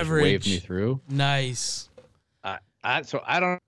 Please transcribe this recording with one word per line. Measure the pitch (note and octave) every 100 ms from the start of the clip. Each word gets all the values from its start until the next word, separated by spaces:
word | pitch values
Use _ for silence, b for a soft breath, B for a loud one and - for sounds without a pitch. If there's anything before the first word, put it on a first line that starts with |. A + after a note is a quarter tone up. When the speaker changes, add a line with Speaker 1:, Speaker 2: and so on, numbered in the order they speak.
| D#3+
Speaker 1:
just |
waved | D#3+ D3 G2 G2
me | F2+
Speaker 2:
average. | -
Speaker 1:
through. | F#2 A2 C3 -
Speaker 2:
Nice. | C#3 C#3 C#3 C3 A#2+ - - - - - _ _ _
Speaker 1:
I, | F#2+ F#2+ - _
I, | G#2 C#3
so | B2+ C#3+ -
I | D#3+
don't | F3+ F3+